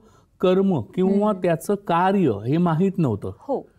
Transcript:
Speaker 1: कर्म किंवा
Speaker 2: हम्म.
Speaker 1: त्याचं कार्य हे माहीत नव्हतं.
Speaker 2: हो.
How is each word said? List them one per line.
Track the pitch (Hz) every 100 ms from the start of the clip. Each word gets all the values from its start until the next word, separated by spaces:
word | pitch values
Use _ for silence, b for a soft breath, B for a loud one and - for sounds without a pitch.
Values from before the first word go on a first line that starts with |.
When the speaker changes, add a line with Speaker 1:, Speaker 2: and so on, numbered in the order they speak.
| b b b _
Speaker 1:
कर्म | 185 185 196 160
किंवा | 101 - 185 196 208
Speaker 2:
हम्म. | 190
Speaker 1:
त्याचं | 175 160 - 202
कार्य | - 170 185 202 156 98 113
हे | 156
माहीत | 180 156 196 180
नव्हतं. | 151 101 98 -
Speaker 2:
हो. | - 240 -